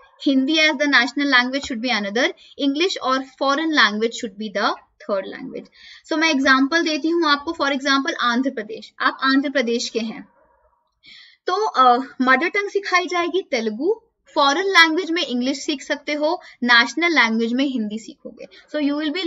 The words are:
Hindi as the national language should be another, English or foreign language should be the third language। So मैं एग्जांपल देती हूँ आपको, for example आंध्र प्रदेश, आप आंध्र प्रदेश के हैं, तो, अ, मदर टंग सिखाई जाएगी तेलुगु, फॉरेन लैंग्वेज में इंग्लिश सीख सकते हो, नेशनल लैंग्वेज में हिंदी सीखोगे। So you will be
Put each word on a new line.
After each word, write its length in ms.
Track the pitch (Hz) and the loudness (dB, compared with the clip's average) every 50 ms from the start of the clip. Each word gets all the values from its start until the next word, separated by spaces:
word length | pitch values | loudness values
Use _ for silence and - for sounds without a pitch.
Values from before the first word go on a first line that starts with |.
| - _ _ - - 302 | -20 _ _ -4 0 2
Hindi 260 | 277 262 262 269 311 320 | 2 2 2 2 2 4
as 180 | 311 311 311 | 4 2 2
the 100 | 254 294 | 0 0
national 420 | 285 277 247 240 269 - 294 285 285 | 2 4 2 2 2 -2 -2 0 2
language 340 | 269 247 247 254 262 277 277 | 2 2 2 2 -2 -6 -6
should 160 | - 285 220 | -6 -6 -4
be 80 | 226 254 233 | -2 -2 -2
another, 320 | 208 202 196 202 240 277 359 - - - - - - | -2 -2 -2 0 0 0 0 -2 -6 -18 -16 -8 -2
English 360 | 277 277 277 294 349 381 - - - | -2 0 0 0 0 -2 -2 -2 -2
or 120 | 254 262 269 262 - - - | -2 -2 -2 -2 -6 -6 -4
foreign 320 | 285 269 277 294 330 330 302 | 0 0 0 0 0 0 2
language 400 | 277 233 208 208 214 226 240 226 - | 2 2 2 2 0 -2 -2 -4 -6
should 180 | - 220 190 202 | -10 -10 -10 -10
be 100 | 220 214 - | -10 -6 -4
the 140 | 202 214 277 370 - _ _ _ - | -2 -2 -2 -2 -4 _ _ _ -14
third 260 | - - 208 190 190 202 | -6 -4 -4 -4 -4 -6
language। 340 | - - - - - - - - _ - - - - - _ - | -12 -12 -12 -12 -12 -14 -14 -16 _ -20 -20 -20 -20 -16 _ -4
So 100 | 330 302 | -2 0
मैं 120 | 320 330 | 2 2
एग्जांपल 520 | 311 262 269 294 269 262 269 269 330 339 | 2 2 4 4 4 4 4 2 2 0
देती 260 | 339 330 302 302 311 320 | 0 0 -2 -2 0 0
हूँ 220 | 339 339 339 302 | 0 2 2 2
आपको, 220 | 285 277 285 330 | 2 0 -2 -6
for 180 | 330 - 294 277 285 | -4 -2 -2 -2 -2
example 380 | 254 269 285 269 277 277 339 - - | -2 0 0 0 0 0 -2 -4 -2
आंध्र 300 | 240 240 233 240 269 269 | -2 0 0 0 0 -2
प्रदेश, 420 | - 226 202 - - 190 214 - _ - | -4 -6 -10 -10 -12 -14 -14 -14 _ -2
आप 180 | - 277 294 - | -2 -2 -2 0
आंध्र 280 | 269 269 269 277 277 294 | 0 2 2 2 0 0
प्रदेश 380 | 269 285 247 233 233 247 - - | 0 0 0 0 -2 -2 -4 -4
के 120 | - 226 | -6 -6
हैं, 280 | 226 220 190 - - _ _ _ _ _ _ _ _ _ _ _ _ _ _ _ _ - - - - - _ _ - | -6 -6 -10 -12 -16 _ _ _ _ _ _ _ _ _ _ _ _ _ _ _ _ -20 -20 -20 -20 -20 _ _ -6
तो, 80 | - 359 392 427 | -4 -2 -2 -2
अ, 300 | - - 254 254 247 240 247 262 - - - | 0 4 6 6 6 6 4 2 -4 -4 -2
मदर 260 | 254 254 262 262 311 370 | 2 4 4 2 2 0
टंग 220 | - 415 403 392 | -2 -2 -4 -2
सिखाई 360 | - 403 403 - 370 349 359 | -2 -4 -2 0 0 0 0
जाएगी 360 | 349 359 349 339 339 311 381 392 - | 0 -2 -2 -2 -2 -2 -4 -4 -2
तेलुगु, 500 | 277 233 226 220 214 220 285 370 453 - _ _ _ _ _ _ - | -4 -2 -2 -4 -4 -2 -2 -2 -2 -4 _ _ _ _ _ _ 0
फॉरेन 320 | 320 285 277 285 339 392 | 2 2 4 2 2 0
लैंग्वेज 440 | 392 381 339 330 320 311 349 381 320 | 2 6 6 6 4 4 -2 -2 -2
में 120 | 330 359 320 | -2 -4 -4
इंग्लिश 360 | - 240 247 247 262 277 269 - | -4 -4 -2 -2 -2 -4 -4 -4
सीख 180 | - 311 277 | -6 -6 -6
सकते 320 | - - 294 285 - - 294 | -4 -6 -6 -6 -4 -6 -4
हो, 280 | 294 294 311 339 - - - - - 240 | -2 -2 -2 -2 -4 -6 -14 -10 -4 2
नेशनल 500 | 240 240 233 240 269 - 311 339 339 330 | 4 4 4 4 2 0 -2 0 2 2
लैंग्वेज 380 | 277 233 226 220 226 233 226 | 2 2 2 2 0 0 -2
में 120 | 240 254 277 | 0 0 -2
हिंदी 340 | 285 254 233 214 208 214 220 | -2 -2 -4 -4 -6 -8 -10
सीखोगे। 480 | - - - _ - - - - - - - - - _ - | -12 -14 -20 _ -20 -20 -18 -18 -20 -20 -20 -20 -16 _ -4
So 100 | 302 294 | -2 -2
you 140 | 277 285 294 | -2 -2 -2
will 140 | 311 302 285 | -2 -4 -4
be 100 | 370 370 | -2 -2